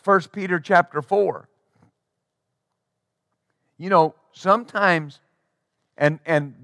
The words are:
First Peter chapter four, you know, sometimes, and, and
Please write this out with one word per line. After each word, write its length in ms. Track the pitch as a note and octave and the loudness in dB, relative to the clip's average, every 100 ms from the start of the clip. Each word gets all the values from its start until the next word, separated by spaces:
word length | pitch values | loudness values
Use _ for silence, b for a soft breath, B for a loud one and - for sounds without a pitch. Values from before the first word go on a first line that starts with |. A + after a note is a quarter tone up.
First 300 | - F#3+ - | 0 0 -2
Peter 260 | G#3 F#3+ F3 | -10 -6 -4
chapter 420 | - F3+ E3+ D3+ | 2 2 2 -6
four, 480 | - G3+ G3+ - - _ _ _ _ _ _ _ _ _ _ _ _ _ _ _ _ _ _ _ _ _ _ - | -4 -2 -2 -6 -16 _ _ _ _ _ _ _ _ _ _ _ _ _ _ _ _ _ _ _ _ _ _ -14
you 120 | F3 | 0
know, 260 | F#3 D#3+ - _ | 2 2 -4 _
sometimes, 880 | - F#3 G#3+ A#3 G#3+ G3+ E3+ D3 - _ _ _ _ _ _ _ - | -6 0 0 -2 -2 0 0 -4 -14 _ _ _ _ _ _ _ -2
and, 220 | D3 D#3 | -2 -2
and 300 | - D#3 C#3+ A2+ | -2 -2 -2 -8